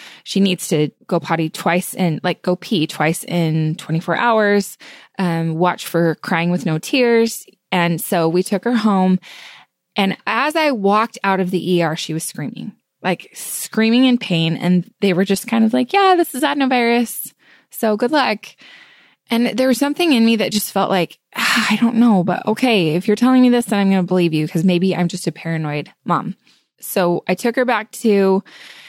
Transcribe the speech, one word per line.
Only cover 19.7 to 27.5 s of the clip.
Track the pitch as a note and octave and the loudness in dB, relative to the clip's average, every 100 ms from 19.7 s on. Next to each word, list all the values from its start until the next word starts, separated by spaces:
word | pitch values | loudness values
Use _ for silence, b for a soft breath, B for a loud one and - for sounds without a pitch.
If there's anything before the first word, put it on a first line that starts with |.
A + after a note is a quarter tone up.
| B3 | 2
something | C#4+ D4 F4 | 0 0 2
in | A#3+ A3+ | 4 4
me | A3+ | 2
that | G3+ | 0
just | G#3 - | -4 -4
felt | G3 F#3+ | -2 0
like, | F#3+ E3 - _ | 0 -2 -8 _
"Ah, | - - - G#3+ | -6 -2 0 0
I | G#3+ | 0
don't | A#3 A3 | 2 4
know, | A#3+ G3 | 4 4
but | F3 - - | 2 -2 -2
okay, | A3 B3+ G#3+ D#3+ D#3+ | 0 2 2 2 0
if | G#3+ | 0
you're | G#3 | 2
telling | B3 B3+ | 4 6
me | B3+ | 4
this, | A#3+ - | 4 0
then | G3+ | 0
I'm | G3 | 2
gonna | F#3+ | 2
believe | F3+ F#3 E3+ | 2 2 2
you, | D#3 D#3 | 0 -2
'cause | E3+ | 0
maybe | F#3 F3 F#3+ | 2 2 2
I'm | F3 F3 | 0 -2
just | F3+ F3 | -4 -8
a | |
paranoid | - E3 D#3+ D#3 D3 - _ | -6 -6 -6 -4 -6 -10 _
mom." | E3 D#3+ D#3+ - b b b _ | -4 -4 -4 -12 b b b _
So | - G3+ F3 E3+ - | -6 -2 0 0 -2
I | |
took | F#3 A#3+ | -2 -2